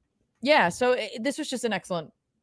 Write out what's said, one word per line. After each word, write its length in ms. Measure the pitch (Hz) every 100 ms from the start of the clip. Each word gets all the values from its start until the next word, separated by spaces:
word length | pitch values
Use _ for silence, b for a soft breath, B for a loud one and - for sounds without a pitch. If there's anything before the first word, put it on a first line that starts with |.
| _ _ _ -
yeah, 280 | 262 294 175
so 240 | 175 247
it, 180 | 247 214 -
this 140 | 254 -
was 100 | 294
just 140 | 247 233
an 60 |
excellent, 380 | 185 - 170 156 _ _ _